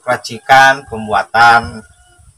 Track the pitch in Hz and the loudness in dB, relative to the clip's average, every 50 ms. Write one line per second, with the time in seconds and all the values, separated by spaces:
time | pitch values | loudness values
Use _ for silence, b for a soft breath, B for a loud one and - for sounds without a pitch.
0 | - 123 120 - - - 117 110 - - 135 135 135 135 135 139 - - 113 110 | -8 -8 -8 -8 -8 -12 -16 -8 -2 2 4 4 4 4 0 -2 -6 -14 -14 -12
1 | 110 107 104 98 95 - - 117 117 120 117 117 117 120 120 110 101 _ _ _ | -8 -6 -6 -6 -6 -2 0 2 2 4 2 2 0 -4 -12 -18 -20 _ _ _
2 | _ _ _ _ _ _ _ | _ _ _ _ _ _ _